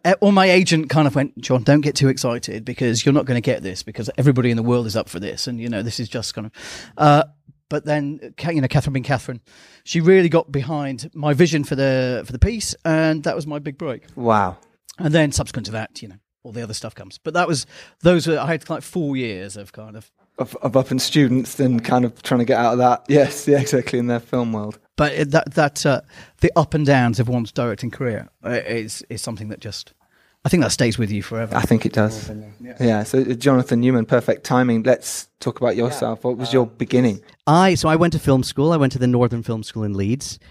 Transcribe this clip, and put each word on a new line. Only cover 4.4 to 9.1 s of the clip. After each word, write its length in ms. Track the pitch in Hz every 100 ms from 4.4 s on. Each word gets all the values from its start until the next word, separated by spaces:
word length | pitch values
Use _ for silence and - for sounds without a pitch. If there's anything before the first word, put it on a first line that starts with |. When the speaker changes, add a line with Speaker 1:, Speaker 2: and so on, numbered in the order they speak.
| 120
Speaker 1:
in 80 | 117
the 60 |
world 240 | 117 123 110
is 80 | 104
up 140 | -
for 100 | 85
this, 260 | 98 - -
and, 120 | 117
you 80 | 117
know, 140 | 107
this 160 | 113 117
is 80 | 113
just 240 | 123 -
kind 140 | - 107
of," 40 | - - - - -
uh, 260 | 151 147 151 _ _ _ -
but 160 | 151 151
then, 480 | 147 143 151 120 -
Ca-, 140 | 165
you 100 | 160
know, 60 | 131
Catherine 260 | 143 151
being 100 | 135
Catherine, 380 | 123